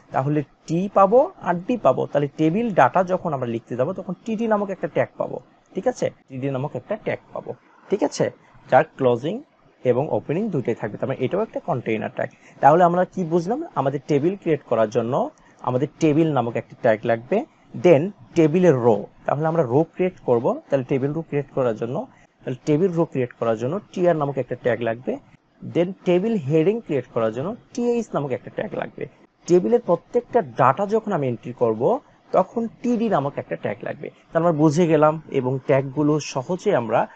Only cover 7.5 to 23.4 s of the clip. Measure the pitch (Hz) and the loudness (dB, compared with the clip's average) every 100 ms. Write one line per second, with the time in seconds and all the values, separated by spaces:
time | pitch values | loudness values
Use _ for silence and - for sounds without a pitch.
7.5 | 127 _ _ - 185 - - 117 - _ | -14 _ _ -6 -2 -2 -2 -4 -4 _
8.5 | - - 131 - - 131 120 143 220 311 | -20 2 4 4 2 2 2 -2 -8 -10
9.5 | _ _ _ 127 120 151 110 - 151 220 | _ _ _ 0 0 0 -2 -2 -4 -2
10.5 | 160 120 110 113 104 120 131 123 180 220 | -4 -4 -4 -6 -6 -6 -4 -2 -2 -4
11.5 | 277 - 139 117 110 110 - 123 - - | -6 -6 -6 -4 -4 -4 -6 -8 -10 -20
12.5 | - 139 165 175 175 185 - 170 175 165 | 2 4 6 6 4 -2 -4 -2 -2 -2
13.5 | 262 320 - 135 139 - 147 156 202 - | -4 -6 -4 -2 -4 -2 0 0 -2 -2
14.5 | 147 - 113 110 120 113 143 269 - _ | -2 0 0 0 0 -2 -2 -4 -8 _
15.5 | _ - 127 143 - 160 147 160 139 117 | _ -4 -2 -4 0 2 4 2 0 -2
16.5 | 113 - - 123 107 117 117 120 202 320 | -4 -8 -2 0 2 0 -2 -2 -2 -2
17.5 | _ _ 123 175 143 185 - - - 156 | _ _ 0 6 6 4 -6 -4 2 4
18.5 | 175 180 131 117 104 107 _ - 139 160 | 4 4 4 4 2 0 _ -4 -2 0
19.5 | 165 127 131 165 - 185 185 - 120 139 | 0 0 0 0 -2 -4 -4 0 0 0
20.5 | 277 - 139 123 139 139 151 160 143 139 | -4 -2 -4 -2 -2 -2 -4 -6 -6 -4
21.5 | - 123 110 117 147 262 - _ _ - | -2 -2 -2 -4 -6 -10 -16 _ _ -12
22.5 | 127 - 147 190 165 165 135 120 - | -6 0 2 2 0 -2 -2 -6 -2